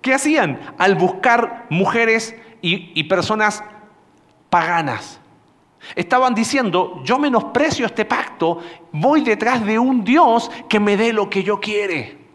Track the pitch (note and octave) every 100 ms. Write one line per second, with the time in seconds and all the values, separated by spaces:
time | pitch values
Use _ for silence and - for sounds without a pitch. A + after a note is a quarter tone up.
0 | C4 C4 D4+ D#4 F3+ B2+ - - F#3+ F3+
1 | F3+ - B3 A#3 A#3 - - E3+ F#3+ A#3
2 | A3+ A3+ A3+ - - - E3+ F#3 - D#3+
3 | D3+ F#3 F3+ G#3+ G#3+ G3+ - - - _
4 | _ _ _ _ _ F3 E3 E3+ D3+ G#2+
5 | - - _ _ _ _ _ _ - -
6 | E3+ B3+ C4 A3 A3+ C#4 A3+ F3 F3+ E3
7 | C3 B3+ D4 A#3 D#3+ B3 D#4 - A#3 -
8 | G#3 B3+ - - E3 E3+ - - - D3
9 | A3 D4+ B3 G#3+ A3+ B3+ G#3+ A3 B3+ B3+
10 | G3+ C#4+ D4+ A3+ - - - G#3+ G#3 G3+
11 | A3+ A3 G3+ G3 F3+ G#3 G#3 G#3 G3+ D#3
12 | A2+ - -